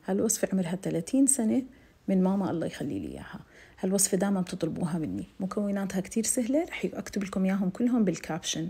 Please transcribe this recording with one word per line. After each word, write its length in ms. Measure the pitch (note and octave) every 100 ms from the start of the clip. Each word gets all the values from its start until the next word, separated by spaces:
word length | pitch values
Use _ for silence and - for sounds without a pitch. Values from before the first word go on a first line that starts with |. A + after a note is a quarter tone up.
| -
هالوصفة 420 | G3 A3 - F#3+
عمرها 220 | F#3+ E3+ F#3
تلاتين 520 | E3 D#3+ F3+ C4 C4+
سنة 360 | - A3 A#3 C4 - - _ -
من 160 | F#3+
ماما، 280 | F#3 G3 F#3
الله 160 | D#3+ -
يخلي 320 | - C#3+ G2
لي 80 | D2+
إياها. 320 | C2 - - - - - -
هالوصفة 380 | F#3+ G3 - F#3
دايمًا 240 | G3 G3
بتطلبوها 560 | F3+ F3+ E3 - E3+ E3
مني. 280 | D#3 - - -
مكوناتها 640 | F#3+ G#3+ G3+ G3+ G3 F#3+
كتير 220 | F#3 -
سهلة، 400 | A3 - A#3 C#4
رح 220 | E4+ - F3+
أكتب 300 | - F#3+ G#3+
لكم 220 | G3 F#3+ F#3+
إياهم 240 | F#3+ F#3
كلهم 340 | - A#3+ B3
بالكابشن. 680 | G3 E3 - D#3+ - -